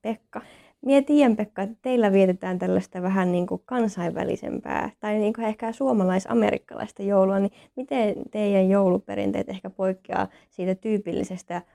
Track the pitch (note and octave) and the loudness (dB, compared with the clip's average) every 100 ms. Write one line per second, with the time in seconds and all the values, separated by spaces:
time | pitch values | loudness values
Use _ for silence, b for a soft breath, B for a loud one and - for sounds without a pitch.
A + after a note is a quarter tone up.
0 | G#3+ A3 _ A3 B B B _ B3+ C#4 | -8 -8 _ -18 B B B _ 2 2
1 | C#4 D4 C4 A3+ G#3 - G3+ A3+ B3+ B3 | 4 4 4 2 -4 -6 -8 -8 -2 2
2 | G#3+ F#3+ F#3+ F#3 F#3 F#3 F#3 F#3+ F#3+ F3+ | 4 6 4 2 -4 -4 0 0 -2 -6
3 | F3+ F#3+ F3+ F3 F3 F#3 - B3+ A3 F#3 | -2 0 2 0 -2 -6 -4 -2 -2 -2
4 | F3 - - - - - - - - - | -6 -4 -4 -4 -6 -8 -4 -4 -6 -8
5 | G#3+ G#3+ G#3 A3+ A3 G#3+ A3+ A3+ C4+ A3+ | -4 0 0 -2 -6 -4 -8 -2 0 2
6 | F#3 F#3 F#3+ A#3 G#3 G3+ - - G#3+ - | 2 0 0 2 2 0 -8 -12 -12 -6
7 | G3 G3 F#3+ G3 G3 B B - C4 C4+ | 0 4 4 2 0 B B -12 -4 0
8 | G#3+ G3+ - G#3+ G#3 G3 F#3+ G3 F#3+ F#3 | 0 -2 -8 -4 2 4 4 4 4 2
9 | - G3+ G3+ G3 - F#3+ F#3+ G3 F#3+ F#3+ | -2 -2 -2 -2 -4 -8 -12 -4 -2 -2
10 | - F#3 F#3+ b b - F3+ F#3 A3 G#3+ | -6 -4 -4 b b -6 -4 -2 -2 -2
11 | F#3 - F#3 F#3 - F3 b | -2 -4 -4 -8 -8 -10 b